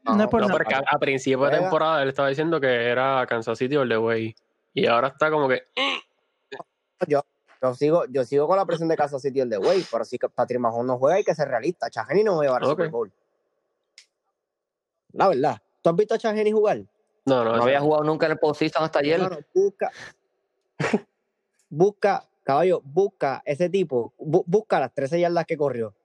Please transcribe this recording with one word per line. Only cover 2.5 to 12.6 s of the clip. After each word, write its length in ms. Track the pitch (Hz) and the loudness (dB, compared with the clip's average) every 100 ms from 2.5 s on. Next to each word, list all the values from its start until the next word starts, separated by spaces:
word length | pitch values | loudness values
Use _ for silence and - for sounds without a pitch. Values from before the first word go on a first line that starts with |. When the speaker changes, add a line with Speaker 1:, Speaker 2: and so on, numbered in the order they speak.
| 160 | 0
Speaker 3:
que 300 | 135 120 120 | 0 2 0
era 360 | 120 135 135 123 | 0 0 0 -2
Kansas 300 | 117 113 113 | -2 -4 -4
City 180 | 127 147 | -2 0
all 120 | 123 | 0
the 100 | 113 | 0
way. 360 | 113 113 113 - _ _ _ | 0 -2 -4 -10 _ _ _
Y 140 | - 120 | -2 2
ahora 220 | 117 131 | 2 0
está 220 | - 156 | 0 0
como 160 | 156 135 | 2 0
que, 160 | 127 - - | 0 -4 -4
eh. 220 | 277 262 - _ _ _ _ 135 - _ _ _ 180 | -4 -6 -14 _ _ _ _ -20 -20 _ _ _ -2
Speaker 1:
Yo, 160 | 143 - _ _ _ | -2 -2 _ _ _
yo 120 | 131 | -4
sigo, 300 | 123 147 170 127 | 0 2 2 0
yo 180 | 131 | -4
sigo 220 | 120 139 151 | 0 0 2
con 80 | 190 | 2
la 80 | 185 | 0
presión 220 | 165 165 | -2 -2
de 80 | 156 | 0
Kansas 240 | 143 139 | -2 -2
City 200 | 139 131 | -4 -2
all 80 | 123 | -2
the 80 | 104 | 0
way, 260 | 135 185 165 | 2 0 0
pero 140 | 113 113 | -6 -6
si 100 | 123 | -6
Patrick 400 | - - 120 123 | -6 -2 -2 0
Mahomes 280 | 120 117 123 | -2 -2 -4
no 120 | 123 | 0
juega, 180 | 135 190 | 2 2
hay 80 | |
que 100 | 208 | 0
ser 140 | 160 135 | -2 -2
realista. 400 | 123 139 - 117 | -2 -4 -4 -8
Shaheen 320 | 117 110 175 | -8 -2 0
no 120 | 214 165 | 2 2
va 60 | |
a 40 | 143 | 0
llevar 160 | 123 | 2